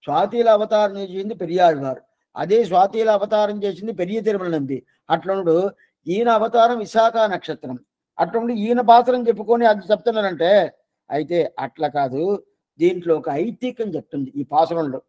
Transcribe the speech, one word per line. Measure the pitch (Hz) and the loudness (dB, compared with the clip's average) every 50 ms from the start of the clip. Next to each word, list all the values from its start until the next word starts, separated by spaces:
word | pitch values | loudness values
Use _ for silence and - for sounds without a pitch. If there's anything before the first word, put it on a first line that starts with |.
| _ | _
స్వాతిలో | - 143 156 185 208 208 240 233 233 220 | -2 0 0 0 0 0 0 4 4 4
అవతారం | 208 214 208 220 214 208 202 196 196 | 4 2 2 2 2 2 0 -2 -6
చేసింది | 196 190 180 190 196 214 220 | -10 -8 -8 -8 -8 -8 -8
పెరియాళ్వార్, | 170 180 160 165 185 180 170 160 143 139 135 131 - _ _ _ _ _ _ _ | -8 -6 -4 2 4 6 6 4 4 -2 -6 -8 -8 _ _ _ _ _ _ _
అదే | - 143 160 202 226 233 | -8 -2 2 2 2 2
స్వాతిలో | 180 175 180 190 202 202 226 220 220 214 | 4 4 4 4 4 2 0 0 2 2
అవతారం | 202 196 208 220 214 208 202 208 208 196 | 0 0 0 0 0 0 0 -2 -4 -4
చేసింది | 202 190 180 196 220 233 | -6 -6 -6 -8 -10 -6
పెరియ | - 180 180 208 226 | -4 -4 -4 -4 -4
తిరుమల | 196 214 208 202 185 180 | -2 -2 -2 -2 -4 -4
నంబి. | 165 156 139 131 135 123 - _ _ _ _ - | -4 -4 -4 -4 -6 -8 -8 _ _ _ _ -4
అట్లుండు | 156 165 - 185 196 190 190 165 160 170 185 202 190 _ _ _ _ _ _ | -4 -4 -2 -4 -4 -2 0 2 2 2 0 -2 -6 _ _ _ _ _ _
ఈయన | - 175 202 233 233 | -6 -2 0 2 2
అవతారం | 233 214 214 226 220 233 226 233 247 233 | 2 2 2 2 4 4 4 4 4 0
విశాఖ | 214 175 - 220 226 226 226 | -6 -2 0 2 2 2 2
నక్షత్రం, | 226 220 208 185 170 - - 156 - - 131 127 123 _ _ _ _ _ _ _ - | 2 0 0 0 -6 -6 -8 -12 -10 -10 -12 -12 -12 _ _ _ _ _ _ _ -4
అట్లుండి | 170 175 180 233 226 240 247 | -4 -2 -2 -4 -2 -2 -4
ఈయన | 220 202 220 240 240 | -4 -2 0 0 0
పాత్రను | 247 226 233 240 247 247 247 247 240 226 | 4 6 6 6 6 4 0 -2 0 -2
చెప్పుకొని | 233 202 208 196 233 233 240 | -2 -4 0 -2 0 2 4
అది | 226 214 208 185 170 | 2 2 2 0 -2
చెప్తున్నారంటే, | 214 202 - 240 220 220 208 196 180 147 165 175 202 208 180 147 - _ _ _ _ _ _ _ | -2 0 0 -2 -2 -2 -2 -2 -2 0 2 4 4 4 4 2 -4 _ _ _ _ _ _ _
అయితే | - 147 151 139 175 175 156 - _ - | -6 -6 -4 -2 0 0 0 0 _ -8
అట్లా | 131 131 _ - 156 147 | -8 -8 _ -6 -6 -4
కాదు, | 147 147 139 131 123 135 165 190 202 190 - _ _ _ _ _ _ _ | -2 -2 -2 -2 -2 -4 -2 -2 -4 -4 -6 _ _ _ _ _ _ _
దీంట్లో | 156 180 185 180 175 170 160 | 0 0 0 0 -2 0 -2
ఒక | 151 - 160 | 0 0 -4
ఐతిహ్యం | 147 139 175 233 - - - 254 247 - 226 208 170 | -4 -4 -4 -4 -6 -6 -8 -8 -6 -6 -8 -6 -6
చెప్తుంది | 147 - _ - 143 139 131 - | -8 -8 _ -8 -8 -8 -8 -8
ఈ | 143 143 | -10 -10
పాసురంలో. | - 143 151 165 165 170 165 160 143 127 - _ | -2 2 2 2 2 0 -4 -4 -4 -6 -10 _